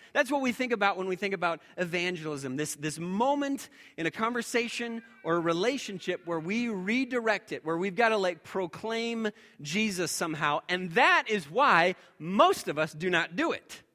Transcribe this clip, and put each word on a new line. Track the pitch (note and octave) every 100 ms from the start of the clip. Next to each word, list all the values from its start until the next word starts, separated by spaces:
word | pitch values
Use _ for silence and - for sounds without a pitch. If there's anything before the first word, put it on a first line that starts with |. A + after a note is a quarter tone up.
| -
that's | C#4 C4
what | C#4+
we | C4
think | A#3 B3+
about | A3+ G3+ F#3
when | F#3+
we |
think | F3+ G3+
about | F#3+ E3+ D#3+ - -
evangelism, | F3 F3 F3 F3 D#3 C#3+ C3+ C3
this, | D3+
this | E3 D3+ D#3
moment | F3 G3 C4 C#4+ C#4 C#4 - - - -
in | E3
a |
conversation | - A3+ A#3+ A3 A#3 A#3 - A#3 A3+ - -
or | E3 E3+
a |
relationship | E3 E3+ A3 C4+ - F#3+ - F3
where | E3+ E3
we | D#3+ A3+ A#3+
redirect | G3 F#3 B3 B3+ B3 A3 G3 -
it, | C#3+
where | D#3 E3
we've | G3
gotta, | F3+ A#3 A3
like, | F#3 E3
proclaim | - F#3+ F3+ - A3 A3+ A#3 A3+ A3 - - -
Jesus | D3 F#3 A3 F3+ E3
somehow. | - F3 D3 D#3 D3+ -
And | F#3 F#3
that | F3 D#4+ E4+ A#3+
is | G#3+ C#3+
why | D#3+ C4+ F3+ F3 F3+ - -
most | D#3 G3+ E4+ - -
of | D3+
us | D#3
do | D3+ F#3
not | E3+ D#3+ F3
do | D#4+
it. | A#2+ - - -